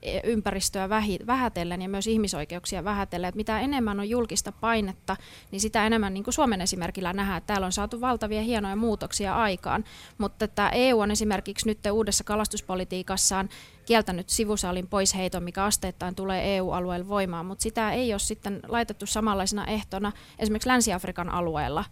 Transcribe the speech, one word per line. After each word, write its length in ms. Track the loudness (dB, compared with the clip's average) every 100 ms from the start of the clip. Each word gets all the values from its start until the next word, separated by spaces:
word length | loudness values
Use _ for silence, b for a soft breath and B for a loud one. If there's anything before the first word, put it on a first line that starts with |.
e, 180 | -4 -2
ympäristöä 640 | 0 0 0 -2 -2 -2 0
vähi-, 300 | 0 0 -2 0
vähätellen 540 | 0 0 -2 -4 -4
ja 80 | -4
myös 180 | -4 0
ihmisoikeuksia 760 | 2 2 -2 -4 -8 -6 -4
vähätellen. 460 | -2 -2 -2 -2 -4
Et 60 | -4
mitä 240 | -2 0
enemmän 400 | 0 0 0 0
on 100 | 0
julkista 420 | 0 0 -2 -4
painetta, 680 | -4 2 2 0 -4 -6 -6 B B B
niin 80 | -4
sitä 260 | 0 2 4
enemmän, 280 | 4 2
niin 100 | -2
kuin 100 | -2
Suomen 280 | 4 4 4
esimerkillä 520 | 0 -2 -4 -2 -2
nähdään, 240 | 0 -2 -2
että 100 | 0
täällä 180 | 0 0
on 60 |
saatu 300 | 0 -2 -2
valtavia 400 | 0 0 0 -2
hienoja 340 | 0 0 0 0
muutoksia 600 | 0 0 -2 -2 0 2
aikaan. 480 | 2 2 0 -2 -2 B B B
Mutta 280 | -4 -2 -2
että 240 | 2 2
E 240 | 4 6
U 60 | 6
on 120 | 4
esimerkiksi 560 | 2 2 0 -2 -2 0
nyt 120 | 0 0
uudessa 320 | 2 2 0
kalastuspolitiikassaan 1300 | 0 0 0 -4 -4 -4 -2 -4 -2 2 2 2 -2 B B B 4
kieltänyt 440 | 4 6 -2 -2
sivusaalin 580 | 0 2 0 0 -2 0
poisheiton, 560 | 2 2 2 0 -2
mikä 200 | -4 0
asteittain 520 | 2 2 -2 -4 -6 -4
tulee 420 | -2 0 2 0
E 40 |
U-alueella 460 | 0 0 -2 -4 -2
voimaan, 380 | 0 0 -2 -6
mut 140 | -4
sitä 320 | -4 0 0
ei 220 | 2 0
ole 60 | 0
sitten 400 | -2 -4 -6 -8 -2
laitettu 380 | -2 -2 -4 -4
samanlaisena 600 | 0 2 2 0 -2 -2
ehtona 460 | -4 -4 -4 -4 -6 B B
esimerkiksi 300 | 0 0 4
Länsi-Afrikan 600 | 4 4 0 -2 -4 -2
alueella 560 | 0 0 0 -2 -2 -4